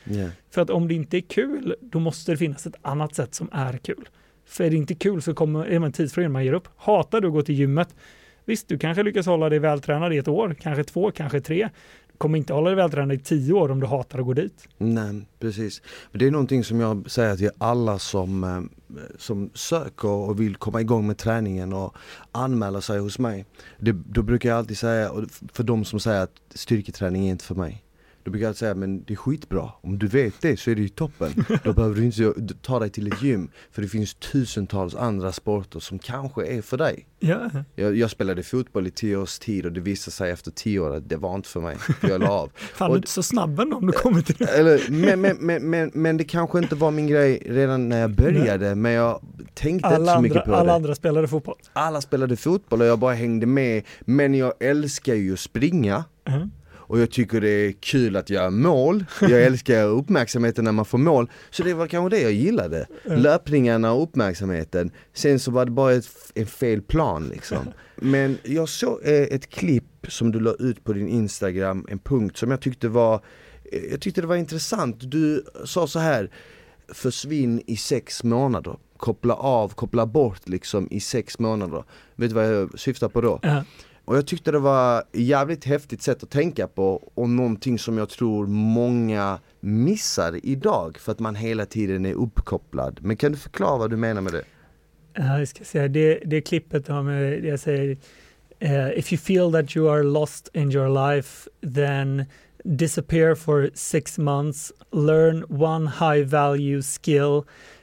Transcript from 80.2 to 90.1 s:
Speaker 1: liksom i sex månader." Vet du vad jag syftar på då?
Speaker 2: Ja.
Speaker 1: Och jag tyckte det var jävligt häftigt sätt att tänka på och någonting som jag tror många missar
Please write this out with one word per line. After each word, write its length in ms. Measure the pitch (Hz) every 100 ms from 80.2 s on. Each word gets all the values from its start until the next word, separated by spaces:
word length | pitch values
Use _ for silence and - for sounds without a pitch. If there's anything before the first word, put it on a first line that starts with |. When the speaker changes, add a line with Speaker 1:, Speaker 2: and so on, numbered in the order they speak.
| 127 92 -
Speaker 1:
liksom 380 | 90 - 101 92
i 80 | 101
sex 400 | - 127 - -
månader." 440 | 113 110 92 80 - - - -
Vet 140 | 117
du 60 | 110
vad 180 | 110
jag 260 | 107 90 -
syftar 300 | - - 110
på 120 | 120
då? 180 | 113 85
Speaker 2:
Ja. 220 | 160 147 - - - _ -
Speaker 1:
Och 60 | 127
jag 100 | 143
tyckte 240 | 170 -
det 80 | 147
var 440 | 139 135 127 117 -
jävligt 520 | 101 120 139 139 165 135
häftigt 360 | 143 - 110
sätt 220 | - 123
att 60 | -
tänka 380 | 139 165 - 92
på 420 | - 95 92 -
och 160 | - 120
någonting 500 | 120 123 107 127 117
som 180 | - 110
jag 120 | 104
tror 380 | - 117 107 101
många 920 | 104 110 113 120 120 113 107 98 95 - _
missar 800 | - 107 139 214 -